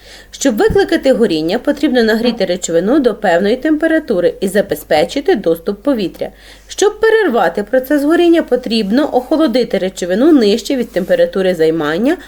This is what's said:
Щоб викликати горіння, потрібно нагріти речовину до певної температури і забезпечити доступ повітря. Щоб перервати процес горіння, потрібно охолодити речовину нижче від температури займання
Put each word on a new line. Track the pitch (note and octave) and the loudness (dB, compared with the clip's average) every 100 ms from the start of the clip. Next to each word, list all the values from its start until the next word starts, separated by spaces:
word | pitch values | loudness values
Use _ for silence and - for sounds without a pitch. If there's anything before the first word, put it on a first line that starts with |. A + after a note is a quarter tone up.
| - - - | -20 -20 -20
Щоб | - C#4 G#3+ | -4 -2 2
викликати | A4 G4 E4 G#3+ C4+ | 2 2 0 0 2
горіння, | G#3 A3 D#3+ D#3+ A3+ | 2 0 0 -2 -2
потрібно | D4 C#4+ D4+ B3 | -2 -2 0 2
нагріти | A3 A3 A#3+ A3+ | 2 0 -2 -2
речовину | F#3 F3+ - E3+ F#3+ D4+ | -2 -4 -2 -2 2 2
до | A#3+ | 0
певної | G#3 G3 F3 G3+ B3+ | 0 0 0 0 0
температури | D#4+ D4+ D#4+ D#4+ D#4 F#3+ B3+ - | 0 0 0 0 -2 0 0 -2
і | F#3+ | -2
забезпечити | G3+ G3 - - D3+ F3 C#4 C#4 | -2 -2 -6 -2 0 0 -2 -2
доступ | C#4+ E3+ E3 - G3+ | 0 0 -2 -4 -6
повітря. | C#4+ A#3+ F3 - - - - - - | -2 -2 -4 -8 -12 -12 -20 -20 -14
Щоб | - G4+ G#4 | -2 0 2
перервати | A4 A4 F#4 A3+ F3 G#3 | 2 2 2 2 0 -2
процес | G#3 C4 C4 D4 | -2 -2 0 0
горіння, | C#4+ F4 F4 E4 | 2 2 4 2
потрібно | D#4 B3 A3+ A3+ G3 A#3+ D4+ B3+ | 2 -2 0 -2 0 0 0 -2
охолодити | B3+ D#4 D#4 A#3+ A3+ G3 | 0 0 2 0 -2 -2
речовину | F#3 - F3 G3 D4+ | -4 -4 -4 2 2
нижче | D4 G#3 A3+ - C#4 | 4 2 0 -2 -4
від | A#3 | -4
температури | - F#3 F3 E3+ G3 F#3 | -4 0 2 2 2 0
займання | E3+ D#3+ D#3+ D3 E3 B3+ F4+ | 2 2 0 -2 0 0 -2